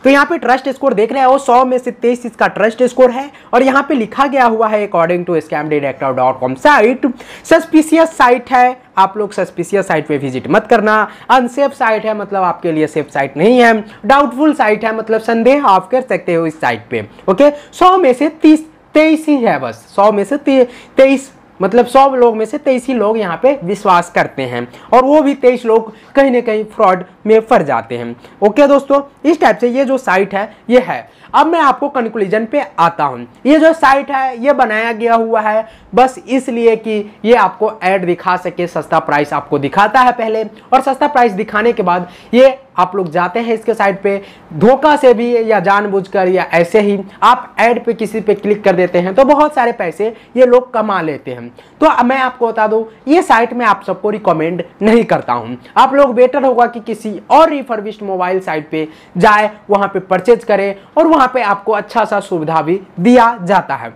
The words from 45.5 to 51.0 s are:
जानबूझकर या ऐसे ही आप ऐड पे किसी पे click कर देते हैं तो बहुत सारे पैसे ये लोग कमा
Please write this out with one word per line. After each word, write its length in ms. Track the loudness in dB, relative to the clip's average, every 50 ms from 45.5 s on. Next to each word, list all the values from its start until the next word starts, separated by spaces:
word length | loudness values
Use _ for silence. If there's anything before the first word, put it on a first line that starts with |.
| 0 0
जानबूझकर 680 | 2 2 0 2 0 -2 -4 -4 -4 -2 -2 -2 0
या 160 | 0 0 -2 -2 0 0
ऐसे 280 | 0 0 2 2 2
ही 180 | 2 2 -2 -4 -6 -12 -6 0 2
आप 320 | 2 2 2 -2 -10 -4 0
ऐड 240 | 0 0 0 -2 -4
पे 80 | -6 -6
किसी 280 | -4 -6 -6 -6 -4
पे 140 | -2 -2 -4
click 280 | -2 -2 -2 -2 0 0
कर 120 | 0 2
देते 240 | 2 0 0 0 -2
हैं 140 | -2 0 0
तो 100 | 0 2
बहुत 300 | 2 2 2 0 0 0
सारे 160 | -2 -2 -2 -2
पैसे 400 | -4 -8 -8 -6 -6 -6 -6 -6 -10 _ _ _
ये 80 | 2 2
लोग 260 | 4 4 0 0 -2 -6
कमा 280 | -4 -4 -2 -4 -4